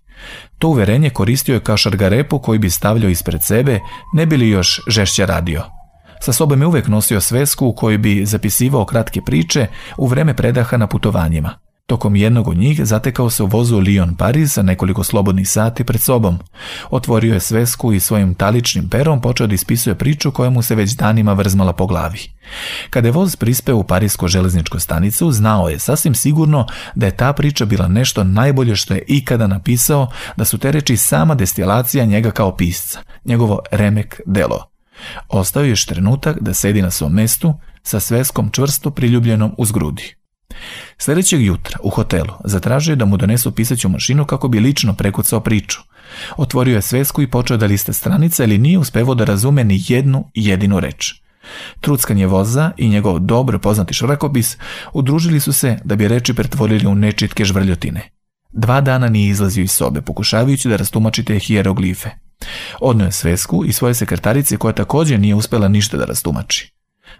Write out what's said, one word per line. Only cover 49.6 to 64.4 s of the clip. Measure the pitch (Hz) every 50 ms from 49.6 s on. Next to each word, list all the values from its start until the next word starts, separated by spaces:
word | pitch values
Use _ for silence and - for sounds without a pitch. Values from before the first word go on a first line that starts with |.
| 120
ni | 104 95 95 92 -
jednu | 123 127 139 135 135 131 - - -
jedinu | 110 107 104 95 90 101 98 101 90
reč. | - 67 - - - - - - _ _ _ _ - - - - - - - -
Truckanje | - 151 147 - - - 107 98 95
voza | 92 95 95 98 110 120 139 156 170 -
i | - - 113
njegov | 104 104 101 104 90 80
dobro | 92 - 113 120 131 123 107 95
poznati | - 98 107 104 92 - -
šrakopis | - 120 120 143 143 151 143 143 123 113 - - - - - - - - -
udružili | - - 135 127 143 165 165 170 160 147
su | 143 151
se | 139 - - 127 110 - -
da | - 104
bi | 101 107 101
reči | 117 123 123 - 120
pretvorili | - 110 - - - 107 107 110 107 -
u | 101 98
nečitke | 101 107 104 104 - 110 95 - - 107
žvrljotine. | 101 98 95 98 95 87 82 - 80 - - - - _ _ _ _ _ _ _ _
Dva | - 110 113 113 127 139
dana | 139 135 131 127 127 117
nije | 110 104 104 101
izlazio | 101 101 101 95 90 95
iz | 92 95
sobe, | - - - 62 65 71
pokušavajući | - - 76 - 104 - - 110 120 135 139 135 - 127
da | 110
rastumači | 98 98 - - 110 110 110 - - 110
te | - 107 98
hijeroglife. | - - 110 101 95 98 95 - 95 90 90 - - 113 - - - - _ - - - - - - - - -
Odneo | - 131 117 110 98
je | 92
svesku | 95 - - 80 87 - - - - 180 -
i | -
svoje | 117 - 127 120 120
sekretarici, | 120 107 - - - - 104 117 143